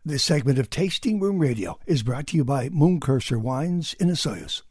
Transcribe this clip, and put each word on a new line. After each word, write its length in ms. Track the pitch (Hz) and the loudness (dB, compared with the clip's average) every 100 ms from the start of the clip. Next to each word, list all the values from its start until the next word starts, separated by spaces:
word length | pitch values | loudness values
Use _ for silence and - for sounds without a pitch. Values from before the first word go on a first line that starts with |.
This 180 | 156 139 | -4 -2
segment 380 | - 151 127 135 | 2 2 2 2
of 100 | 123 | 0
Tasting 480 | - 185 - 247 214 | 0 -2 0 -2 0
Room 220 | 196 196 | 0 2
Radio 400 | 147 113 82 - | 0 0 -4 -8
is 200 | - 151 | -2 0
brought 240 | 113 127 143 | 0 -4 -2
to 80 | 165 | 0
you 80 | |
by 240 | 127 139 127 | 0 0 -2
Moon 320 | 165 160 175 | 4 4 4
Curser 400 | 131 131 - 120 | 2 0 0 -2
Wines 540 | 113 131 165 175 156 | -2 -2 -2 -2 -4
in 140 | - 180 | 0 0
Osoyoos. 540 | 165 147 - - - - | 0 -2 -6 -8 -8 -10